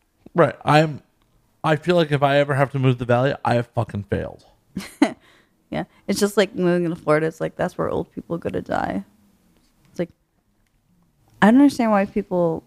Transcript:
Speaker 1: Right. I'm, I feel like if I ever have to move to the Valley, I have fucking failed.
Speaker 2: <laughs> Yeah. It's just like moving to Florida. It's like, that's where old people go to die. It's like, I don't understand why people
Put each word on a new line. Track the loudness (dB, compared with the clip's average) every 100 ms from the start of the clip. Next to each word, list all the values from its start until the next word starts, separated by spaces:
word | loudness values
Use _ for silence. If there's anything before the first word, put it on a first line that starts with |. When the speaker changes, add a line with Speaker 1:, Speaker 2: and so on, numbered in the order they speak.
| _ _ -4
Speaker 1:
Right. | 0 0 0
I'm, | 2 2 2 -4 -16 _ _ _ _ _
I | -2 -2
feel | 0 2
like | 2
if | 2
I | 2 2
ever | 2
have | 0 0
to | 2
move | 2
to | 2
the |
Valley, | 0 0 0 -2
I | 0 -2
have | -2
fucking | -4 -4 -6
failed. | -4 -4 -6 -12 _ _ _ -16 -12 -2
Speaker 2:
<laughs> | -2 -2 _ _ _ _ _
Yeah. | -10 -10 _ -6
It's | -2
just | 0 0
like | 0
moving | 0 0 0 -2
to | -4
Florida. | -2 0 -2
It's | -4
like, | -8 -6
that's | -6 -4
where | -6
old | -6 -8
people | -12 -10 -8
go | -8
to | -8
die. | -4 -4 -4 -6 -10 _ _ _ _ _ _ _ _
It's | -10
like, | -10 _ _ _ _ _ _ _ _ _ _ _ _ 0
I | 4
don't | 6
understand | 4 2 0
why | 0
people | 0 -4 -4 -2 -2 -4